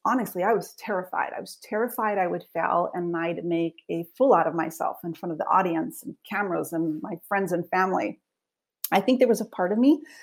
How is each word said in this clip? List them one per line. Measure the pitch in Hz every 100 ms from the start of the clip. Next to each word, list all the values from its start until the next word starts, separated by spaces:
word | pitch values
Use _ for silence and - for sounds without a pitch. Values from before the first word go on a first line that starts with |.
| -
honestly, | 254 202 180
I | 196
was | 208 202 -
terrified. | - 185 185 - - -
I |
was | - -
terrified | - 214 240 240 214 196
I | 175
would | 175 -
fail | 165 - 175 175
and | 180 175
I'd | 170 170 170
make | 170 170 165 - -
a | 170 170 -
fool | 269
out | 175 165
of |
myself | 165 160 - - -
in | 175
front | 160 175
of | 156
the | -
audience | 180 185 165 165 -
and | - -
cameras | - 202 196 165 151
and | 165 165 156
my | - 170 -
friends | 196 185
and | 175 175
family. | 185 190 180 104 - _ _ _ _ _ _ -
I | 190
think | 220 254
there | 240
was | 226
a |
part | 220 - 180
of | 220
me | 269 339 - -